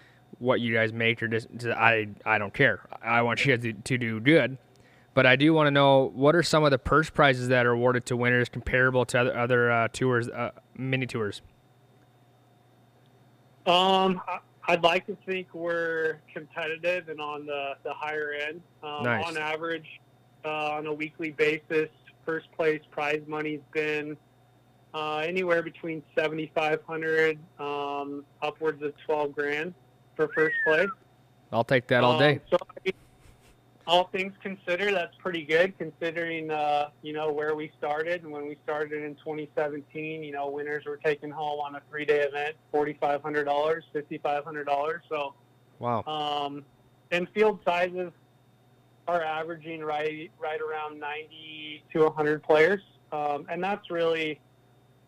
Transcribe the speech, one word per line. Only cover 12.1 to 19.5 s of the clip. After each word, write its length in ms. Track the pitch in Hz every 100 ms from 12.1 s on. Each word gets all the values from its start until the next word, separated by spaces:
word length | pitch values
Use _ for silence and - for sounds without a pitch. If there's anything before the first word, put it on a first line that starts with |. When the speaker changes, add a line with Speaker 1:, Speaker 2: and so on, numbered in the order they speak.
| _ _ _ _ _ _ _ _ _ _ _ _ _ _ _ 185
Speaker 2:
Um, 540 | 180 190 190 190 180 -
I, 120 | 180 _ _ -
I'd 140 | 175
like 240 | 170 180 202
to 100 | 185
think 300 | - 190 180
we're 640 | 170 170 170 165 160 160 156 _
competitive 760 | 175 151 170 156 165 170 180 160
and 100 | 151
on 280 | 147 147 147
the, 300 | 143 139 135
the 120 | 151
higher 380 | 143 151 151 147
end. 280 | 147 147 170 - _
Um, 220 | 151 147
Speaker 1:
Nice. 220 | 123 117 170
Speaker 2:
on 120 | 160
average, 480 | 151